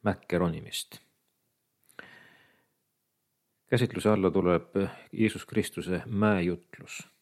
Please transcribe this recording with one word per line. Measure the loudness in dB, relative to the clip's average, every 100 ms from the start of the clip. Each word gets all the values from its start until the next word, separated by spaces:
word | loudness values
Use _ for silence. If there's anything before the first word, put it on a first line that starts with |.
mäkke | -2 -4 _ 0
ronimist. | 0 -2 -8 -10 -10 -18 _ _ _ _ _ _ _ _ _ -20 -20 -20 -20 _ _ _ _ _ _ _ _ _ _ _ _ _ _
Käsitluse | 0 2 2 2
alla | 4 4
tuleb | 4 4 2 0 -4 -4 -6 -14
Jeesus | 0 0 0 -4
Kristuse | -2 -2 -6 -4 -6 -4
mäejutlus. | 0 2 2 0 -4 _ -20 -18 -18 -18 _